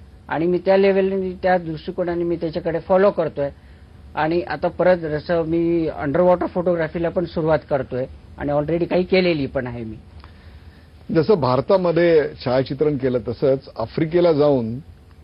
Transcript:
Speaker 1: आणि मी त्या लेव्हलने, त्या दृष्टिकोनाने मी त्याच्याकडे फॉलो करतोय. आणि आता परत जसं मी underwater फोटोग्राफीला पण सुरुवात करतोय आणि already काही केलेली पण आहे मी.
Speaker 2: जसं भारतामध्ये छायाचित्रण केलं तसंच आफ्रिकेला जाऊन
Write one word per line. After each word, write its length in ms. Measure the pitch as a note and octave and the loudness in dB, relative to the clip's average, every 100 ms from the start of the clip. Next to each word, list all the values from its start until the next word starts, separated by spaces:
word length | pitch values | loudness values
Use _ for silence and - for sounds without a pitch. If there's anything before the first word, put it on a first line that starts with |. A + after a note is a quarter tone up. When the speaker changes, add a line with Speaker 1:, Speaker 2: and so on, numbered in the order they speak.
| - - - | -20 -20 -8
Speaker 1:
आणि 180 | C#3+ E3+ | -2 0
मी 120 | F3+ | 0
त्या 180 | F#3 G3 | 2 4
लेव्हलने, 640 | G3 F#3+ F#3+ G3 F#3 F#3 | 4 2 0 -2 -4 -2
त्या 160 | F#3 F#3 | 0 0
दृष्टिकोनाने 640 | D#3+ D#3 - F3+ F3 F3 | 0 -8 -8 -6 -4 -2
मी 120 | E3+ E3 | -2 -4
त्याच्याकडे 420 | E3+ E3+ E3+ E3 | -4 -4 -4 -4
फॉलो 320 | - F#3+ G3+ | 0 4 4
करतोय. 400 | F#3 D#3 C#3+ C#3+ - - - - - - | 2 -2 -2 -6 -6 -18 -20 -20 -20 -12
आणि 260 | D3 D#3 E3+ | -4 -2 -2
आता 280 | - C#3+ F3 | -4 -4 -4
परत 280 | F3 F3 F3+ | 0 2 2
जसं 460 | E3 D3+ - E3+ | 0 -6 -2 -2
मी 460 | D#3+ E3 E3+ E3+ D#3+ | 0 0 0 0 -2
underwater 580 | - D3 C#3 F3+ F3 E4 | -4 -2 2 4 4 0
फोटोग्राफीला 640 | F#3 F3 E3+ D#3 F3+ E3+ | -2 0 0 -2 -2 -2
पण 160 | F#3 | -2
सुरुवात 340 | E3+ F3+ D#3+ D3+ - | -4 -2 0 0 0
करतोय 360 | C#3+ A#2+ B2+ C3 - - - | -4 -2 -6 -6 -10 -20 -10
आणि 140 | C#3+ | -4
already 320 | D3 D3 E3+ | -2 0 -2
काही 180 | F3 F3+ | 0 0
केलेली 440 | F3+ F#3 F3+ D#3+ C3+ | 2 2 2 0 -2
पण 200 | C#3 B2 | -4 -6
आहे 180 | A#2+ | -8
मी. 120 | A2+ A2 - - - - - - - - - - - | -10 -12 -18 -20 -20 -20 -20 -20 -20 -20 -20 -18 -2
Speaker 2:
जसं 200 | D#3+ D3 | 0 2
भारतामध्ये 960 | G3+ B2+ B2+ B2 F#3+ F3+ E3 E3+ D#3+ C#3 - | 2 2 2 2 2 2 2 4 4 2 -4
छायाचित्रण 520 | B2 B2+ B2+ C3+ D3+ C#3+ | -2 0 0 -2 0 0
केलं 220 | B2+ B2 A2 | -2 -2 -4
तसंच 400 | A#2 C#3 C3+ - - | -2 0 0 -2 -10
आफ्रिकेला 540 | A2+ - D#3 F3 F3 | -6 -4 0 2 2
जाऊन 460 | D3 D3 C3+ A2 B2 - - - - | 4 4 2 0 -8 -12 -20 -20 -16